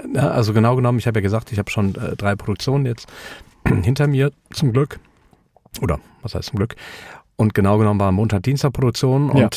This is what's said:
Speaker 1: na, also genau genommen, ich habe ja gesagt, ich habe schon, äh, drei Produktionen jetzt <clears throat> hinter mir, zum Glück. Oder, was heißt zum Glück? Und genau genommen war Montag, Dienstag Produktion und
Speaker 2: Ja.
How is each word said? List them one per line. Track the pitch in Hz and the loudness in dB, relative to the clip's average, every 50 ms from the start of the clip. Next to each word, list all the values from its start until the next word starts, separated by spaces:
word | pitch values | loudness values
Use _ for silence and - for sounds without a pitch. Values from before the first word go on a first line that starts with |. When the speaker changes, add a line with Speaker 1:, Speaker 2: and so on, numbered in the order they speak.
| - - | -10 -4
Speaker 1:
na, | 269 123 127 - | -2 0 0 2
also | - 127 113 104 107 | 2 0 0 2 2
genau | 113 110 117 127 | 2 4 4 2
genommen, | 127 123 123 123 117 | 2 2 2 0 0
ich | - 123 | 0 0
habe | 113 113 | -2 0
ja | 95 | 0
gesagt, | 98 104 110 - - - | 0 -2 -2 -4 -4 -6
ich | 101 | -6
habe | 101 - | -4 -4
schon, | - 113 101 98 95 | -2 0 0 0 -2
äh, | - 117 - - - | -4 -6 -8 -6 -4
drei | 101 101 101 | -2 -2 -2
Produktionen | 101 - - 101 - - - 131 143 139 | -2 -4 -6 -6 -4 -2 -2 -2 0 0
jetzt | 123 117 - - - - - - - - - - - _ _ _ | -2 -4 -6 -10 -20 -20 -20 -18 -18 -18 -20 -20 -20 _ _ _
<clears throat> | |
hinter | - 120 101 87 101 135 139 147 147 | 0 0 2 2 0 2 2 2 2
mir, | 143 131 135 147 - _ _ _ | 2 2 0 0 -2 _ _ _
zum | - - 156 131 110 | -6 -2 0 2 2
Glück. | 131 151 - - - - _ _ _ _ _ _ _ _ _ _ _ _ _ - - | 2 0 0 -4 -14 -18 _ _ _ _ _ _ _ _ _ _ _ _ _ -10 -6
Oder, | - - 80 71 - - - _ - | -2 -2 -2 -2 -4 -14 -20 _ -12
was | - - | -8 -8
heißt | 90 85 - | -8 -8 -6
zum | - - | -4 -4
Glück? | 98 117 - - - - - - - - - - _ _ _ | -4 -4 -4 -12 -18 -18 -18 -18 -20 -20 -20 -20 _ _ _
Und | - 110 107 - | 0 0 2 4
genau | - 98 98 104 107 | 2 2 4 4 4
genommen | 110 104 104 98 | 4 2 2 2
war | 101 98 | 2 2
Montag, | 92 98 113 110 110 95 90 | 2 2 2 2 0 0 0
Dienstag | 123 139 139 - 143 117 | 0 -2 0 0 -2 0
Produktion | - 131 123 - - - 131 127 139 143 139 | 0 0 0 0 0 0 2 2 2 2 2
und | 127 135 | 4 4
Speaker 2:
Ja. | 123 107 - | 4 2 0